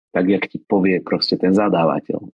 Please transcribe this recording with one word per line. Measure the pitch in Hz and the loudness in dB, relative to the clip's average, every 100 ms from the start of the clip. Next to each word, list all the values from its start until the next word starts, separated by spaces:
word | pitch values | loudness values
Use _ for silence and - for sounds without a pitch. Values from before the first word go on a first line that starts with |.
| _ | _
tak, | 90 90 | -2 0
jak | 95 - | 0 -2
ti | - | -10
povie | - 101 92 90 - | -2 0 2 0 -2
proste | 85 - - | -4 -2 0
ten | 90 | 2
zadávateľ. | 95 104 - 82 71 - - - | 2 2 2 0 0 -4 -10 -10